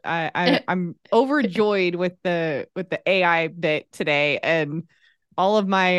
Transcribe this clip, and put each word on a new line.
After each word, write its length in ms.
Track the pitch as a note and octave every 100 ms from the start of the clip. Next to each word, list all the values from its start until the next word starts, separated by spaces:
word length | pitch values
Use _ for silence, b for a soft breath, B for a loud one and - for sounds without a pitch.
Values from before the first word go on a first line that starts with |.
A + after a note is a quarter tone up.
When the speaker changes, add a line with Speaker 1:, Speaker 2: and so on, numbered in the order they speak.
Speaker 1:
I, 260 | - E3 D#3+ -
I, 280 | F3+ C#4
Speaker 2:
<laughs> 40 | -
Speaker 1:
I'm 280 | F#3 F3 - _
overjoyed 840 | A3+ C4 D4 G#3 F3 G#3 G3 F3+ F3
with 180 | F3+ F3+
the, 440 | F#3 E3+ D#3+ C3 - F#3
with 160 | F3+
the 100 | D#3+ E3
A 160 | F#3+
I 240 | F3 E3 D#3+
bit 440 | E3+ E3 D3+ -
today, 460 | - D#3 C#3+ D3 C3+
and 400 | - E3 D3 D#3+ - b b b _ -
all 220 | F#3+ G#3+
of 100 | G3
my 300 | F#3+ F#3